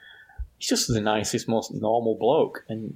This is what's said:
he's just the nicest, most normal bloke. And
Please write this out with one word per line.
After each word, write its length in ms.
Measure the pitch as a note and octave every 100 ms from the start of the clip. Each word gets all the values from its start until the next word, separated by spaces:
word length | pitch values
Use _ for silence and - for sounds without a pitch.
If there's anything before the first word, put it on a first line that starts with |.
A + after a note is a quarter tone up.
| - - - - - -
he's 100 | -
just 180 | A#3+ -
the 140 | A2+
nicest, 460 | G#2+ G#2+ G2+ A#2 -
most 260 | A2+ -
normal 420 | G#2 G#2+ A#2 A2+ A2
bloke. 480 | A2+ D3+ G2+ - -
And 260 | A2 G#2+